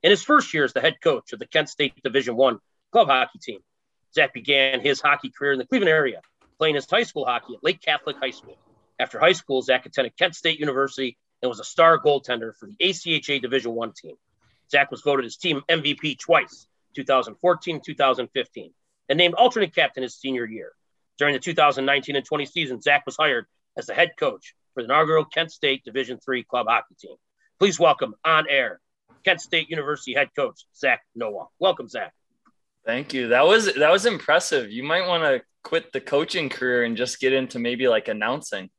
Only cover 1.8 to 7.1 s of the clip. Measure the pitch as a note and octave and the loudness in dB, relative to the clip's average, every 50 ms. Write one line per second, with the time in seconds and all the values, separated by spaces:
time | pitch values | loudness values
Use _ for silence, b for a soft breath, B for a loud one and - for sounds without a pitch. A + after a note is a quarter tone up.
1.8 | D3 C3 - _ _ C3 A2 C#3 B2+ B2 A#2 A2+ C3+ C3 A2+ G2+ _ _ _ _ | -2 -2 -2 _ _ -2 -2 0 -2 0 2 2 2 2 2 -2 _ _ _ _
2.8 | _ _ - A#3 G#3 D3 C3+ C3 B2+ - _ G#2+ - - G#2+ F#2+ _ _ _ _ | _ _ 4 4 4 4 4 2 0 -2 _ -18 -16 -16 -16 -16 _ _ _ _
3.8 | _ _ _ _ _ _ _ D#3+ D3 C3 _ A#2+ A2+ C#3 C#3+ C#3 C3+ C3+ C3+ B2 | _ _ _ _ _ _ _ 0 0 0 _ -10 -2 0 2 2 4 2 0 0
4.8 | - C#3+ C#3 - - D3 C#3+ - - B2+ _ - C#3+ C#3 C#3 C3 B2+ _ C4 B3+ | 0 0 0 2 2 0 0 0 -2 -14 _ -6 -2 -2 -2 -2 -2 _ 0 0
5.8 | G3+ E3+ D#3 D#3 D3 B2+ G#2 E2+ _ _ _ _ _ _ _ _ D#3+ D#3 D3+ C#3+ | 2 4 2 2 2 0 -4 -8 _ _ _ _ _ _ _ _ -2 0 0 -2
6.8 | - - - C#3 C#3+ - | -2 0 0 0 0 -2